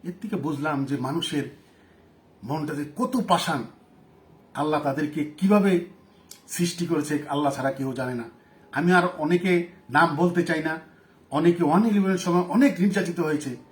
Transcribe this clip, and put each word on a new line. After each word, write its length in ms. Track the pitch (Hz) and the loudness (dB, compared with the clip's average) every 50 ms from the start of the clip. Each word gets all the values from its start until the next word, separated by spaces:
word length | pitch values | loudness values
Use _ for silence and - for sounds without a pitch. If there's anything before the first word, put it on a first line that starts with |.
| - | -12
এর 100 | 170 175 - | -14 -12 -12
থেকে 140 | - - 208 | -10 -8 -6
বুঝলাম 500 | 156 131 160 147 135 147 156 147 135 139 | -4 -4 -4 -4 -4 -4 -4 -2 -2 -2
যে 120 | 127 139 | -4 -4
মানুষের 600 | 131 123 131 147 170 160 - 156 143 135 - - - _ _ _ _ _ _ _ _ _ _ _ _ _ _ _ _ - | -4 -4 -4 -4 -4 -4 -4 -4 -4 -6 -6 -12 -20 _ _ _ _ _ _ _ _ _ _ _ _ _ _ _ _ -8
মনটা 300 | 117 147 156 147 - 151 | -6 -6 -4 -4 -6 -6
যে 120 | 143 147 143 - | -8 -8 -10 -6
কত 220 | - 254 247 - 247 202 | -4 -4 -2 -2 -2 2
পাষাণ, 360 | - 180 170 - 175 156 135 110 - - _ _ _ _ - - _ _ _ _ _ - - _ _ _ | 2 2 2 2 -2 -4 -4 -6 -10 -14 _ _ _ _ -20 -20 _ _ _ _ _ -20 -20 _ _ _
আল্লাহ 300 | 131 147 151 151 147 147 | -4 -2 0 0 0 0
তাদেরকে 420 | 143 131 156 147 143 - 160 143 | -2 -2 -2 -4 -4 -4 -6 -6
কিভাবে 600 | - - - 190 190 208 208 190 196 180 170 175 - - _ _ _ _ _ _ _ - - _ | -6 -4 -2 2 4 6 6 6 4 4 2 0 -4 -16 _ _ _ _ _ _ _ -20 -20 _
সৃষ্টি 380 | - - - 175 170 - - 170 | -12 -4 -2 -2 -2 -2 -6 -4
করেছে, 380 | 139 165 151 139 143 151 143 - - | -2 -2 -2 -2 -2 -4 -4 -4 -2
আল্লাহ 240 | 143 143 147 139 135 | -4 0 0 0 -2
ছাড়া 180 | - - 135 | 0 -4 -4
কেউ 220 | 135 - 135 135 123 | -2 -2 -6 -6 -4
জানে 220 | 127 127 127 127 | -4 -6 -4 -4
না। 80 | 120 117 - - _ _ _ _ _ - - | -6 -8 -10 -16 _ _ _ _ _ -20 -8
আমি 200 | - 139 160 175 | -4 0 2 4
আর 160 | 185 180 175 180 - | 4 4 4 2 -4
অনেকে 500 | - 151 151 175 175 180 190 180 175 175 - - - _ - | -4 0 0 0 2 2 2 0 0 0 -4 -12 -20 _ 0
নাম 260 | 120 147 165 156 147 | 4 4 4 4 2
বলতে 280 | 151 175 175 170 175 170 | 0 0 2 2 0 0
চাই 200 | 170 165 156 156 | 0 -2 -4 -2
না, 160 | 160 160 170 - - - _ _ _ _ _ _ _ | -6 -6 -8 -12 -20 -20 _ _ _ _ _ _ _
অনেকে 340 | 131 147 165 175 170 175 165 | -2 2 4 4 4 4 2
ওয়ান 220 | 143 160 190 226 | 4 4 4 4
ইলেভেনের 320 | 226 208 202 190 190 190 | 4 4 2 2 2 0
সময় 260 | 175 - 180 170 180 180 | 0 0 2 2 2 0
অনেক 360 | - 190 226 277 269 180 165 | 2 2 4 4 4 4 2
নির্যাতিত 400 | 185 208 - 202 175 165 170 170 | 0 2 2 0 -2 -2 -2 -2
হয়েছে। 380 | 165 156 156 143 - 135 123 117 - - | -2 0 -2 -2 -4 -6 -10 -10 -14 -20